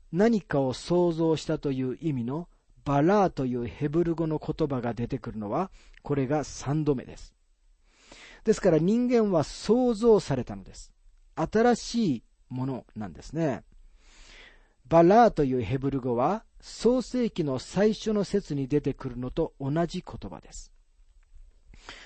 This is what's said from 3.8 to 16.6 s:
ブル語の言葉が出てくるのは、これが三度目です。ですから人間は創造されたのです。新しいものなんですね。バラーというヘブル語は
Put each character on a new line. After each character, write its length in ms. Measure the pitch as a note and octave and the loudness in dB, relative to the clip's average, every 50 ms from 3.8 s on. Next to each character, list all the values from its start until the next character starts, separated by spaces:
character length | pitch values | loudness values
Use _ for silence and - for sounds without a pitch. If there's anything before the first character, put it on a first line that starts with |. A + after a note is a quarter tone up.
| C#3+ D3 | -4 -2
ブ 160 | D3 E3+ E3+ | 0 0 0
ル 100 | E3+ E3 | 0 0
語 120 | D#3+ E3 | -2 -2
の 120 | D#3 D#3 D3 | -2 -2 -4
言 300 | - - D3 - D#3+ C#3+ | -4 -6 -4 -2 -2 -2
葉 140 | C3+ B2+ | -2 -2
が 100 | A2+ A#2+ | -2 -4
出 160 | A2 A2+ A#2+ - | -4 -4 -4 -4
て 100 | C#3+ B2+ | -4 -6
く 140 | - A#2+ | -8 -8
る 60 | G#2+ A2 | -10 -8
の 120 | G#2 G2+ | -6 -4
は、 200 | A#2 D#3 F#3+ F#3+ - - - - - - | -2 -4 -4 -4 -8 -20 -20 -20 -20 -16
こ 140 | - - D3 | -6 -4 -2
れ 100 | C#3 C3 | -2 0
が 180 | A#2+ D3 D#3 C3+ | 0 0 -2 -2
三 400 | - - - - B2+ D3 D#3 D3+ | -6 -10 -10 -6 -4 -2 0 2
度 100 | D3 C#3 | 0 0
目 120 | B2 - | -2 -2
で 100 | - B2+ | -12 -16
す。 180 | - - - _ _ _ _ _ _ _ _ _ _ _ _ _ _ _ _ - - - - - - - | -18 -20 -20 _ _ _ _ _ _ _ _ _ _ _ _ _ _ _ _ -20 -20 -20 -20 -18 -6 0
で 80 | A3+ | 0
す 80 | G#3 - | 0 4
か 120 | - F#3+ | 4 4
ら 60 | E3 D3+ | 4 4
人 320 | E3 F#3 A3 A#3+ B3 A#3+ | 4 4 2 2 2 2
間 220 | B3+ A#3 G#3+ G3+ | 2 2 2 4
は 100 | F#3 D#3+ | 2 2
創 520 | C3+ - - - - - G#3+ B3+ B3+ B3 A#3 | 0 0 -6 -8 0 2 4 4 4 2 0
造 260 | G3 A#3 A#3 G#3+ F#3 | 2 6 6 6 6
さ 160 | - - C#3+ | 4 0 -2
れ 80 | B2+ - | -2 -2
た 100 | - G#2 | -6 -10
の 100 | G2 F#2 | -12 -12
で 100 | - - | -16 -20
す。 180 | - - - _ _ _ - _ _ _ _ - | -20 -20 -20 _ _ _ -20 _ _ _ _ -6
新 400 | - D#3+ - - G#3+ A3+ B3 A#3 | -4 -4 0 2 4 4 4 4
し 420 | - - - - A#3+ A3+ E3 B2+ | 2 -2 -4 -2 0 2 2 0
い 80 | A2 _ _ _ _ _ - | -2 _ _ _ _ _ -10
も 160 | B2+ B2+ B2+ | -6 -6 -4
の 200 | C3+ C3 A2+ - _ - | -4 -6 -8 -10 _ -12
な 120 | G#2+ G#2+ | -10 -10
ん 80 | F#2 - | -10 -10
で 80 | - | -14
す 100 | - - | -16 -8
ね。 320 | - D#3+ E3 C#3+ A2+ - - _ - - - - _ - _ - - - - - - - - - - _ _ _ _ _ _ | -4 -2 -2 -2 -2 -4 -8 _ -20 -20 -20 -20 _ -20 _ -20 -20 -20 -20 -20 -20 -20 -20 -20 -20 _ _ _ _ _ _
バ 160 | - D#3+ E3+ | 2 6 6
ラ 280 | E3+ E3+ G3+ A#3 A#3+ G3+ | 8 8 8 8 6 6
ー 0 | |
と 140 | - - D3 | 4 2 0
い 100 | C3 B2+ | 0 0
う 80 | B2+ | -2
ヘ 160 | A2+ F2+ C3 C3 | -2 -2 -4 -2
ブ 120 | C3 C#3 | -2 -2
ル 100 | C3+ C3+ | -4 -2
語 140 | A#2+ C3 A#2+ | -2 -2 0
は 300 | A#2 B2+ D#3 G3+ A3 - _ _ - | 0 0 0 -2 -4 -8 _ _ -20